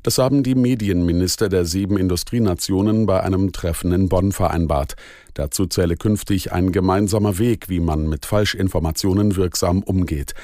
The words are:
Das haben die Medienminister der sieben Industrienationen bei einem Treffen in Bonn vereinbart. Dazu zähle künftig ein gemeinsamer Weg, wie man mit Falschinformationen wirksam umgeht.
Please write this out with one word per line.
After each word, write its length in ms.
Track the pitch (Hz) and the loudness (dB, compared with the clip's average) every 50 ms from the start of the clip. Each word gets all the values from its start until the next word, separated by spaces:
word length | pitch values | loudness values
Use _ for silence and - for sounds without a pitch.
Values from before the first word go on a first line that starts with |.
Das 160 | - 113 - | -4 -2 0
haben 260 | - 127 131 139 143 127 | 2 2 2 2 2 2
die 120 | 127 131 | 2 2
Medienminister 920 | 127 123 123 131 113 107 101 90 87 87 85 85 87 90 87 - - 113 | 2 2 2 0 0 0 0 0 2 2 2 2 2 0 0 0 0 0
der 160 | 95 95 92 87 | 0 2 0 0
sieben 340 | 82 85 98 101 92 104 | 0 -2 -2 0 0 0
Industrienationen 1080 | 95 92 90 90 85 - - 117 120 113 98 87 - - - 98 95 98 107 110 110 110 | 0 0 0 0 -2 -4 -4 -2 0 0 0 0 -2 -2 -2 0 2 2 2 2 2 2
bei 180 | 98 95 92 - | 2 2 0 0
einem 300 | 92 95 92 98 92 - | 0 0 0 0 -2 -2
Treffen 400 | - - 87 78 - - 87 87 | -4 -4 -4 -4 -2 0 0 2
in 160 | 92 98 90 | 2 2 2
Bonn 240 | 95 90 92 101 90 | 2 2 2 2 0
vereinbart. 640 | - 92 82 - 82 82 76 78 69 69 - - - - - - - - - - | 0 0 0 0 0 0 0 0 0 -2 -4 -6 -12 -16 -20 -20 -20 -20 -14 -8
Dazu 320 | - 71 - - - 98 | -6 -6 -4 -2 -2 -2
zähle 300 | 85 - 98 90 85 85 | -2 0 0 0 0 0
künftig 560 | - - 107 107 101 - - 101 92 - - | 0 0 0 0 0 0 -2 -2 -2 -2 -2
ein 220 | 92 87 92 95 87 | -2 0 0 2 2
gemeinsamer 640 | 98 92 95 92 101 107 98 113 107 104 104 95 | 2 2 2 2 2 2 2 2 2 2 2 2
Weg, 320 | 90 117 123 113 - - - | 2 2 0 0 -2 -2 -4
wie 100 | 92 85 | -2 0
man 300 | 85 82 76 78 78 78 | 0 0 0 0 -2 -2
mit 160 | 76 76 - | -4 -4 -4
Falschinformationen 1120 | - 104 104 104 95 - - 95 95 - 85 80 80 80 - - 98 92 101 104 104 90 | -2 0 0 0 0 0 -2 -2 0 0 0 -2 -2 -2 -2 0 0 2 2 2 2 2
wirksam 440 | 92 92 87 - - 95 90 87 95 | 0 0 -2 -2 -2 0 0 0 0
umgeht. 520 | - - 92 92 87 - 78 73 71 - - - | 0 0 0 0 0 0 -2 -4 -6 -8 -10 -14